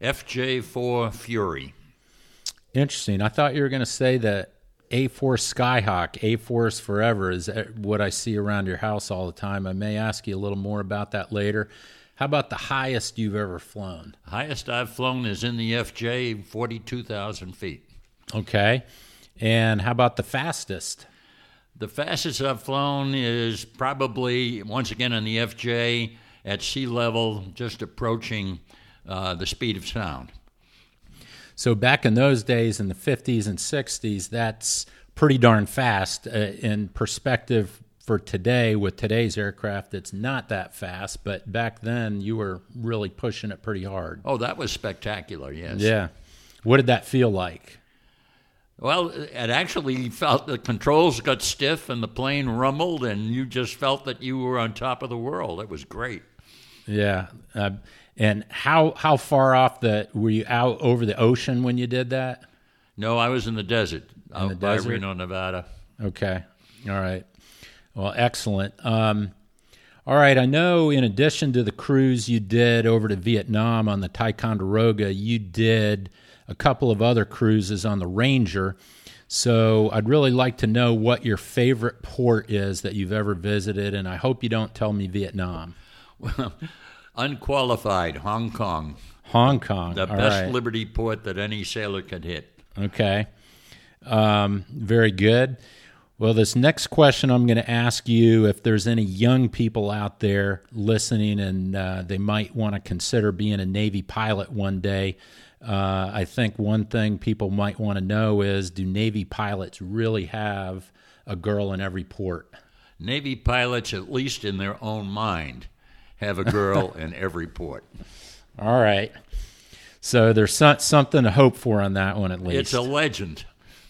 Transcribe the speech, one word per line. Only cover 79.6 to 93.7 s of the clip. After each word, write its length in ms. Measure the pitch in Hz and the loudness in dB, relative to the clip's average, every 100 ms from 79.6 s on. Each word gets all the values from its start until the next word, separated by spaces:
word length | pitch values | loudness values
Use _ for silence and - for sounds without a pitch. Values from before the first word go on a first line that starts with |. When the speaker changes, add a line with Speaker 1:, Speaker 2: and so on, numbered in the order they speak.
| 110 110 107 | 6 6 4
Speaker 2:
I'd 160 | 107 107 | 2 2
really 240 | 147 135 | 4 4
like 260 | 123 127 113 | 4 2 0
to 80 | 110 | 0
know 260 | 117 120 | 2 4
what 320 | 113 113 120 | 4 2 2
your 120 | 120 101 | 0 -2
favorite 640 | - - 123 123 117 - | -2 0 2 2 -2 -6
port 480 | - - 123 113 - | -10 0 2 2 2
is 320 | 104 98 95 | -2 -2 -4
that 120 | 101 | -4
you've 180 | 104 92 | -4 -2
ever 220 | 107 104 | -2 -2
visited, 600 | 92 98 104 95 98 101 | -2 -2 -2 -2 -4 -4
and 120 | 98 92 | -4 -6
I 100 | 92 | -2
hope 260 | 127 127 | -2 -2
you 60 | 117 | 0
don't 260 | 113 107 | -2 -2
tell 180 | - 110 | -2 -2
me 140 | 104 95 | -2 -2
Vietnam. 680 | 98 98 95 90 85 82 87 - - - - | -4 -4 -4 -6 -6 -12 -16 -20 -20 -20 -12
Speaker 1:
Well, 340 | 120 - 120 - 160 - - - - - | -8 -4 -6 -8 -16 -16 -20 -20 -14 -6
unqualified, 1000 | 135 139 - 139 127 113 107 95 85 71 | -6 -6 -2 0 2 0 0 0 0 -4
Hong 320 | 98 107 117 | -6 -4 -4
Kong. 460 | - 104 82 78 - - - | -4 -4 -4 -6 -12 -18 -20
Speaker 2:
Hong 360 | - 117 127 135 | 0 4 6 4
Kong. 340 | - 98 85 | 0 -4 -4
Speaker 1:
The 80 | 85 | -2
Speaker 2:
All 140 | 95 101 | -2 2
Speaker 1:
best 260 | 110 101 | 2 2
Speaker 2:
right. 100 | 92 | 0
Speaker 1:
liberty 320 | 123 120 110 | -2 -2 -4
port 400 | 107 117 113 107 | -4 -4 -2 -4
that 140 | 107 92 | -6 -6
any 260 | 104 107 | -4 -6
sailor 380 | 92 117 104 98 | -6 -6 -6 -6
could 220 | 92 110 | -8 -10
hit. 360 | 80 82 - _ _ - | -8 -10 -12 _ _ -6
Speaker 2:
Okay. 480 | 101 - 107 101 107 - _ _ - | -4 0 2 2 -2 -8 _ _ -20